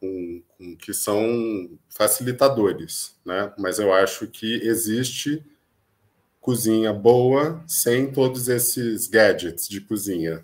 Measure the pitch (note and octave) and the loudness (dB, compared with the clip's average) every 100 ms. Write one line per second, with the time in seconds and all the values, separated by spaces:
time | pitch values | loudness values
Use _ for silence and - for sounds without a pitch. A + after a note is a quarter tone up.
0 | F#2+ F#2 F2 E2+ - _ F#2 E2+ - G2 | -10 -8 -10 -12 -18 _ -18 -16 -10 -6
1 | - G#2 A2+ A#2+ A2+ G#2+ F2 E2 _ - | -2 0 0 0 -2 -6 -8 -16 _ -2
2 | G#2+ - B2+ B2+ C#3 A#2+ G2+ E2+ E2 - | 0 0 -4 2 2 4 0 0 -8 -10
3 | - _ - F#2 G2+ - F#2+ F#2 G#2 F#2+ | -12 _ -6 -4 -4 -6 -4 0 2 4
4 | G2 - G#2+ - A2 A2+ A2+ A2+ A2 A2+ | 4 0 -10 -8 -6 -4 -2 -2 0 -2
5 | B2+ - D3 D3+ - _ _ _ _ _ | -4 -6 -6 -6 -10 _ _ _ _ _
6 | _ _ _ _ - A#2+ A2 A2 A2 G#2 | _ _ _ _ -2 0 2 2 2 4
7 | A2+ B2 B2 C3+ D3+ E3 - - - B2 | 6 6 6 4 0 -4 -6 -2 0 2
8 | C3+ C3+ C3 B2+ B2 A#2+ A#2 - A#2 G#2+ | 2 2 0 0 -2 0 0 -2 -2 -4
9 | - A2 G#2+ F#2 E2+ D#2+ - G2 - G#2+ | 2 6 6 4 -2 -8 -8 -10 -6 -6
10 | G2+ F2+ D#2+ D#2+ | -4 -4 -4 -6